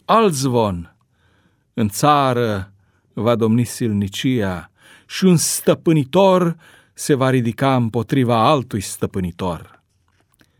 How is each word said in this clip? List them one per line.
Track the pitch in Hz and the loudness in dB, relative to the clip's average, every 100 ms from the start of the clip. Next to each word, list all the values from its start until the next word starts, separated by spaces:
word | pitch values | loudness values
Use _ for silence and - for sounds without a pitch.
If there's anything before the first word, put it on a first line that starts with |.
alt | - 208 220 | 0 2 2
zvon. | 143 135 120 107 87 82 _ _ _ _ _ _ _ _ | 0 0 2 0 -2 -8 _ _ _ _ _ _ _ _
În | - 107 | -4 -4
țară | - 147 147 135 120 117 101 95 _ _ _ _ | 0 2 2 2 0 -2 -4 -8 _ _ _ _
va | - 110 | -4 0
domni | 117 113 113 | 2 2 0
silnicia | 113 - 120 104 98 - 135 127 101 90 82 _ _ - - | -2 -4 -4 -2 -4 -4 -4 -2 -4 -6 -12 _ _ -20 -16
și | - | 0
un | 185 170 | 2 4
stăpânitor | - - - 156 - 160 131 180 196 185 170 165 - - _ | 2 -4 0 0 2 0 0 2 4 4 0 -4 -12 -20 _
se | - - | -10 -2
va | 139 131 | 0 2
ridica | 131 117 110 139 | 2 0 0 0
împotriva | 131 117 117 110 139 120 117 113 | 2 0 -2 -2 0 2 2 2
altui | 151 113 110 | 2 -2 -8
stăpânitor. | 92 - 101 101 90 82 92 80 - _ _ _ _ _ _ _ _ _ | -8 -8 -6 -4 -6 -6 -8 -8 -12 _ _ _ _ _ _ _ _ _